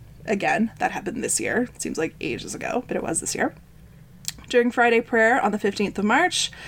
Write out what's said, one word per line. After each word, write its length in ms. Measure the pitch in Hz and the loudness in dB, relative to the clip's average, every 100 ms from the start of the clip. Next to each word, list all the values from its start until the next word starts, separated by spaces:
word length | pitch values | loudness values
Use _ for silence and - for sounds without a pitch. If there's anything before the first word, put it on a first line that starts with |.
| - - - | -20 -16 -4
Again, 460 | 202 156 156 220 - | -2 0 0 0 0
that 120 | - | -4
happened 320 | 196 185 - | -2 -6 -6
this 160 | - - | -2 -2
year. 300 | 107 220 240 | 0 0 -2
It 80 | - | -6
seems 160 | - - | -6 -2
like 160 | 160 - | -4 -4
ages 340 | - 113 - | -8 -6 -8
ago, 300 | - - 247 - | -8 -4 -4 -4
but 80 | - | -6
it 60 | |
was 180 | - - | -4 -4
this 140 | - | -4
year. 200 | - 294 - - - - - - - - - - | -2 -4 -4 -20 -20 -20 -20 -20 -12 -10 -10 0
During 220 | 247 240 | 2 4
Friday 300 | 247 240 233 | 4 4 4
prayer 400 | 233 226 220 262 | 2 4 6 4
on 120 | - | 2
the 60 | 202 | 0
fifteenth 400 | 202 196 196 208 | -2 0 -2 0
of 60 | |
March, 460 | 208 262 359 - - - | 2 4 4 0 -4 -6